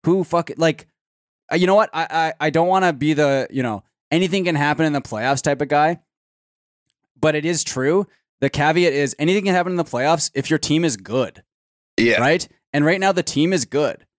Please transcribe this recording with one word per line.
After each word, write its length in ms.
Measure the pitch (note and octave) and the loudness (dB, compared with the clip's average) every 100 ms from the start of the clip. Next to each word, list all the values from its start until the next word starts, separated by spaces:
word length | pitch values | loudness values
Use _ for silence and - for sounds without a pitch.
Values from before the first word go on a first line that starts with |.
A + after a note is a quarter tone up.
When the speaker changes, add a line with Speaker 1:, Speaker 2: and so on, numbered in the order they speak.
Speaker 1:
Who 180 | - F#3+ | 0 0
fucking, 320 | F3 E3+ D#3+ - | 0 -4 -4 -2
like, 300 | D#3+ - - _ _ _ _ _ _ | -2 -2 -14 _ _ _ _ _ _
uh, 40 | |
you 120 | E3 F3+ | 0 4
know 80 | |
what? 140 | G3+ A3 | 4 2
I, 140 | D#3+ E3 E3 D#3+ - | -4 -4 -2 -2 -2
I, 80 | D3+ | 0
I 20 | |
don't 180 | D#3+ F3 | 0 2
wanna 260 | F#3+ F#3 | 2 2
be 200 | C#3 D3 | 0 0
the, 340 | D3 D3 C#3 B2+ | 2 2 0 -2
you 100 | C3 | -4
know, 220 | B2 G2+ _ _ _ | -4 -6 _ _ _
anything 340 | E3 F#3 F#3+ | 0 0 0
can 100 | F3+ | 0
happen 300 | D#3 D3 D3 | 0 0 0
in 80 | D#3+ | 0
the 80 | C#3+ | -2
playoffs 400 | - A2 B2 C#3+ | -4 -4 -2 0
type 180 | D3+ C#3 | 0 -2
of 60 | C#3 | 0
guy. 320 | D3 D#3 E3+ _ _ _ _ _ _ _ _ _ _ _ _ | 2 2 -2 _ _ _ _ _ _ _ _ _ _ _ _
But 160 | D#3 | 0
it 100 | D3+ | 0
is 180 | D#3 E3+ | -2 -2
true. 440 | - C3 C3 F#3 G3+ _ _ _ | -4 -2 0 0 -2 _ _ _
The 80 | C#3 | -4
caveat 440 | - D3 D#3+ F3 | 0 2 2 2
is 200 | C#3 C#3 - | 0 -4 -2
anything 240 | D#3 G3 | 0 0
can 100 | G3 | 2
happen 200 | F3+ F3 | 0 0
in 40 | F3+ | -4
the 60 | |
playoffs 480 | D#3+ B2 C#3 E3 - | -4 -2 0 0 0
if 160 | C3+ - | -4 -2
your 80 | D#3 | -2
team 280 | - D#3 | 0 0
is 100 | E3+ | 0
good. 480 | G#2+ F#2+ B2 A2 - _ _ _ _ _ - | -4 -4 -4 -4 -8 _ _ _ _ _ 0
Speaker 2:
Yeah. 220 | A#2 G2+ | 2 4
Speaker 1:
Right? 260 | B2+ F3 - _ _ | 2 0 -2 _ _
And 140 | D3 | 0
right 140 | D3+ F#3 | 0 2
now 120 | F#3+ | 0
the 100 | F3+ | 0
team 280 | - C#3 D#3+ | -2 0 0
is 140 | F#3 | 0
good. 400 | A#2+ C#3 C#3 - _ | -2 -2 -2 -4 _